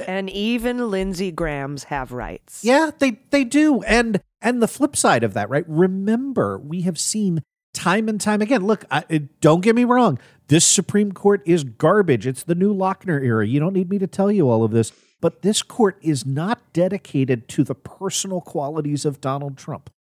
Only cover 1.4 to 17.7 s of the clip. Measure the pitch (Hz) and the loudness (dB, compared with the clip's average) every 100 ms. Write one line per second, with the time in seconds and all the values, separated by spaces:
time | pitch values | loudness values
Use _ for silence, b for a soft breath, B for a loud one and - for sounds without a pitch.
1.4 | 165 143 139 143 - 143 127 123 98 85 | -6 -6 -8 -10 -8 -8 -8 -10 -10 -12
2.4 | _ - 214 269 311 - 277 214 - 285 | _ -6 2 2 2 0 -2 -2 -2 -2
3.4 | 247 285 302 254 208 220 233 196 _ _ | 0 2 2 2 2 0 2 -2 _ _
4.4 | 214 247 220 - 285 - 220 135 113 98 | -4 0 -2 0 -2 0 2 2 2 -2
5.4 | 104 139 170 156 185 190 196 233 277 233 | -2 -4 -2 2 2 2 -2 -2 -2 -2
6.4 | 101 98 143 175 175 156 - 214 202 165 | -2 -2 -8 -6 -4 -4 -4 -2 -2 -2
7.4 | - _ _ - 180 196 220 214 214 214 | -6 _ _ -6 0 0 0 -2 0 0
8.4 | 214 254 185 220 - 143 - 160 143 - | 2 0 2 -2 -2 -6 -2 -4 -4 2
9.4 | 151 170 196 226 240 247 233 127 b b | 4 4 4 2 4 4 4 2 b b
10.4 | - 156 - - 175 208 208 185 202 202 | 2 4 4 2 2 0 0 2 2 2
11.4 | 170 170 135 110 156 208 180 120 127 131 | 2 0 0 0 4 4 4 2 0 -6
12.4 | - 170 196 196 190 190 190 143 131 110 | -4 0 0 0 -2 -2 -2 0 2 2
13.4 | 104 143 160 190 180 202 190 - 196 208 | 2 0 0 0 -2 -2 -4 0 2 4
14.4 | 139 113 113 113 113 b b b 170 - | 4 4 2 2 0 b b b -4 -2
15.4 | 185 214 - - 202 - 160 143 131 135 | -2 -2 -4 0 0 2 -2 -2 -2 -4
16.4 | 180 240 _ 160 180 196 - 143 131 123 | -4 -6 _ -2 -2 -2 -4 -2 0 -2
17.4 | - - 139 | -4 -2 -2